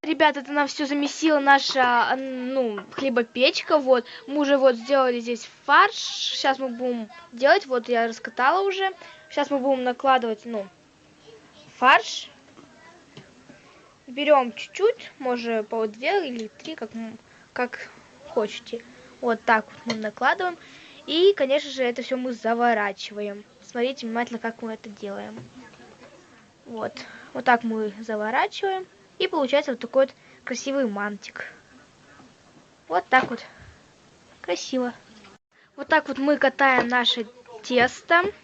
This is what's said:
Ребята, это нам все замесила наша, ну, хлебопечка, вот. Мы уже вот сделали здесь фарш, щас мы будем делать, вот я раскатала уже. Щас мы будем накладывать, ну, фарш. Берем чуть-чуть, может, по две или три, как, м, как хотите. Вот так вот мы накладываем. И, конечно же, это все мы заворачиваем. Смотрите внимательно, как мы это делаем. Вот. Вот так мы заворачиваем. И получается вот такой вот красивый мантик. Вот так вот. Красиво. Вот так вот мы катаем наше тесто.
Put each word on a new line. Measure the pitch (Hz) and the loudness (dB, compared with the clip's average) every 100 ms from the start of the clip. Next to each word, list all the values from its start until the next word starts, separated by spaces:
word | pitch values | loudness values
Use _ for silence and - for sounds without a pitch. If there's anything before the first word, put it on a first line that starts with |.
Ребята, | 302 294 311 285 | -4 2 2 2
это | 269 | -4
нам | 285 285 | -2 -2
все | - 277 | -2 -2
замесила | 285 285 - 320 302 | 0 -2 0 2 4
наша, | 277 277 - 262 247 240 - 262 | 6 4 4 2 4 4 2 0
ну, | 269 254 247 269 240 202 196 | -4 -6 -4 -2 -2 -4 -10
хлебопечка, | - 269 240 233 247 269 370 - 311 | -4 0 0 -2 2 2 2 0 0
вот. | 262 247 240 - - | 4 2 2 -18 -6
Мы | 285 | -2
уже | 277 277 | 2 6
вот | 262 233 | 4 4
сделали | 233 277 254 240 | 0 2 2 0
здесь | 226 233 - - - | -4 -6 -8 -12 4
фарш, | 302 403 - | 6 6 2
щас | - - - - 285 262 | -8 -6 -6 -2 0 0
мы | 262 | -4
будем | 233 254 240 214 - - | -4 -4 -4 -8 -16 -20
делать, | 233 269 381 277 | 0 4 4 2
вот | 254 233 | -4 0
я | 240 233 | 0 0
раскатала | 226 - - 262 359 | -4 -10 0 2 2
уже. | 392 381 381 370 - - - | 0 0 -4 -4 -20 -20 -8
Щас | - 285 | -4 -2
мы | 277 | 0
будем | 262 262 | 0 0
накладывать, | 247 247 277 262 233 214 | 0 0 2 2 2 -6
ну, | 240 220 190 _ _ _ _ _ - - - - - - | -6 -8 -8 _ _ _ _ _ -20 -20 -20 -20 -20 2
фарш. | 262 302 - - - - - - - - 339 339 - - - - - - - - - _ - | 6 6 4 -10 -12 -20 -20 -20 -20 -20 -20 -20 -20 -20 -20 -20 -20 -20 -20 -20 -20 _ -14
Берем | 254 294 285 240 | -4 4 6 4
чуть-чуть, | 226 - - 415 494 - - | -6 -14 2 2 2 -12 -8
может, | 254 240 233 226 214 | -4 -2 -2 -4 -2
по | 226 220 | -4 -4
две | 214 285 392 302 | -2 0 0 -2
или | 240 214 | -6 -10
три, | - - | -12 -14
как, | 320 220 | -10 -10
м, | 226 226 226 _ - - | -10 -12 -14 _ -20 -12
как | - 247 - - - - - - | -6 -6 -6 -16 -20 -20 -20 -6
хотите. | - 107 - - 233 - - - - | -4 -4 -6 -12 -14 -14 -20 -20 -6
Вот | 240 220 | -4 -2
так | - 220 214 | 4 2 2
вот | - 233 | -14 -8
мы | 220 | -6
накладываем. | 214 - 254 392 370 339 - - - - - | -6 -2 0 0 -2 -6 -18 -20 -20 -18 -4
И, | 311 381 | 4 4
конечно | 403 269 285 294 | 4 2 0 -2
же, | 262 | -2
это | 247 240 | -2 -2
все | 247 262 | -6 -4
мы | 254 | -4
заворачиваем. | 226 226 233 240 220 202 202 - 208 208 202 - _ | -4 -2 2 2 2 0 -6 -12 -8 -8 -10 -16 _
Смотрите | - 247 247 262 226 | -12 -2 -2 -2 -6
внимательно, | 233 240 233 | -4 -4 -6
как | 226 226 | -8 -8
мы | 226 | -10
это | 220 226 | -10 -14
делаем. | 202 208 202 208 220 123 254 247 - - - - - _ - _ _ - | -12 -10 -10 -12 -14 -18 -20 -20 -20 -20 -20 -20 -20 _ -20 _ _ -14
Вот. | 226 214 - - - - | -8 -8 -8 -18 -18 -12
Вот | 247 | -6
так | 247 240 | -2 0
мы | 233 220 214 202 | -2 -4 -6 -8
заворачиваем. | 226 214 214 262 392 - 392 381 370 _ _ _ | -10 -6 -4 -4 -4 -4 -4 -4 -10 _ _ _
И | 370 | -4
получается | 330 262 277 294 | -2 0 0 -2
вот | 240 | -8
такой | 240 269 269 | -2 0 0
вот | - - - | -2 -20 -18
красивый | - 240 277 277 247 | -10 -8 -4 -2 -2
мантик. | 202 208 202 - - - - _ - - _ - - - _ _ - _ _ _ | -2 -6 -8 -14 -14 -16 -18 _ -20 -20 _ -20 -20 -20 _ _ -20 _ _ _
Вот | 175 - | -2 4
так | 254 - | 2 2
вот. | 233 - - - - _ _ _ _ _ - | -8 -12 -20 -20 -20 _ _ _ _ _ -16
Красиво. | - 349 - 254 247 - - 220 - - _ _ _ - | -6 -6 -2 -4 -4 -8 -20 -20 -20 -20 _ _ _ -16
Вот | 285 | 0
так | 320 285 | 0 2
вот | 262 | -2
мы | 277 285 | 2 4
катаем | 269 - 277 247 240 | 2 4 4 4 2
наше | 247 233 - 220 - - - | 0 2 0 -6 -12 -20 -18
тесто. | - 247 247 - - 339 381 - | 0 2 2 0 2 2 2 -6